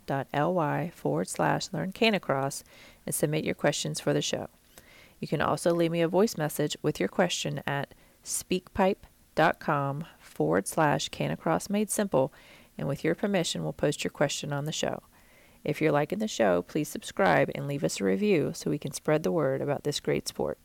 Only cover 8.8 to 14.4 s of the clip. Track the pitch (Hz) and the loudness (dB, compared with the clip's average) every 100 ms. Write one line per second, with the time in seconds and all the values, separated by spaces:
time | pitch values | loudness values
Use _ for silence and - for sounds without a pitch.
8.8 | 190 202 - _ _ - 160 - - 143 | 2 2 -8 _ _ 2 2 2 0 0
9.8 | 139 143 160 - - - 156 175 - - | 0 -4 -8 -14 -12 -2 2 2 0 2
10.8 | 151 151 - - 147 160 170 165 - 202 | 4 2 -2 -4 -4 -2 0 -2 0 -2
11.8 | 214 - 202 147 135 - - - - - | -2 -2 0 2 0 -2 -20 -20 -18 -8
12.8 | 151 143 156 170 202 196 - 165 156 - | -6 -2 -2 0 0 0 0 -4 -6 -2
13.8 | 147 - - - 143 - | -2 0 -4 0 0 0